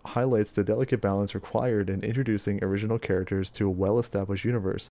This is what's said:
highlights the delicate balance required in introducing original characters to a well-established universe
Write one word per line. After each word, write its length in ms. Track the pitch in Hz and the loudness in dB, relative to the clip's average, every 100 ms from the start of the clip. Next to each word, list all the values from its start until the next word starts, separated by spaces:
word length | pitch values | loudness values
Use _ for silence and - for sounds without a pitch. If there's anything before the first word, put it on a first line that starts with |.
| - | -6
highlights 480 | 120 131 117 104 | 0 2 4 2
the 100 | - | 2
delicate 380 | 101 110 131 120 | 2 2 2 0
balance 340 | 101 98 101 101 | 2 0 0 -4
required 540 | - 113 123 107 95 | -4 -2 0 0 0
in 120 | 98 | -2
introducing 600 | - 120 117 107 - 101 | -2 -2 0 0 0 -2
original 340 | 95 98 107 113 | 0 0 0 -2
characters 540 | - 92 92 98 95 | 0 0 0 -2 -2
to 160 | - 101 | 0 0
a 40 | |
well-established 760 | 92 95 117 117 101 98 98 113 | 2 2 2 0 -2 -2 -2 0
universe 420 | 120 95 90 - | 0 0 -4 -6